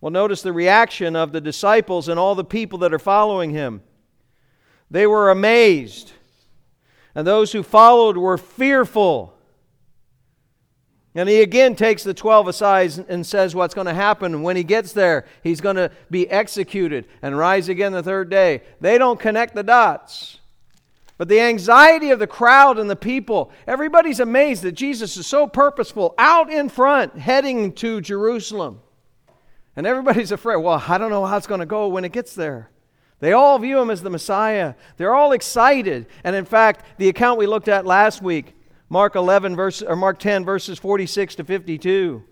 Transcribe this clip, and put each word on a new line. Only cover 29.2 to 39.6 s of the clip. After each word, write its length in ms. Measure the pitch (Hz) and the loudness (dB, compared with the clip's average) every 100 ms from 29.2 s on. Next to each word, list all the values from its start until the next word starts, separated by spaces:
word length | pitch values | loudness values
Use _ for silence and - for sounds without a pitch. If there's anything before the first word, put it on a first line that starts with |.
| _ _ _ - _ | _ _ _ -20 _
And 100 | - | -10
everybody's 460 | 175 254 262 226 208 | -6 -4 0 -2 -2
afraid, 280 | 202 233 202 | -8 -6 -4
"Well, 260 | 165 160 127 | -2 -2 -2
I 120 | 180 | -4
don't 120 | 220 | -2
know 160 | 208 190 | -4 -4
how 100 | 202 | -6
it's 120 | - | -6
gonna 180 | 196 165 | -8 -6
go 220 | 214 208 | -6 -4
when 160 | 185 | -6
it 80 | 185 | -6
gets 240 | 233 240 - | -10 -12 -10
there." 340 | 156 127 110 _ _ _ _ _ | -10 -10 -16 _ _ _ _ _
They 140 | 147 | 0
all 260 | 214 285 269 | 4 4 4
view 220 | 233 269 | 0 -2
him 100 | 240 | -2
as 120 | 202 | -4
the 80 | 185 | -8
Messiah. 640 | 170 - 196 220 214 165 123 _ _ | -10 -4 -2 -2 -2 -6 -8 _ _
They're 200 | 180 254 | -2 2
all 160 | 294 | 2
excited. 760 | 262 - 240 240 277 196 131 113 - | 2 -2 2 4 4 0 -6 -10 -12
And 140 | - 196 | -6 -6
in 80 | |
fact, 400 | 180 226 220 208 - - | 0 4 4 2 -8 -2
the 100 | 190 | -2
account 320 | 180 240 240 | 2 0 0
we 80 | 202 | 0
looked 180 | 214 214 | -2 0
at 180 | 196 | -2
last 380 | 185 185 214 202 | 2 4 2 0
week, 320 | 185 165 139 _ _ _ _ | -6 -6 -8 _ _ _ _
Mark 280 | 170 202 196 | 0 0 0
eleven, 400 | 180 196 190 | 2 2 0
verse, 260 | 175 | -4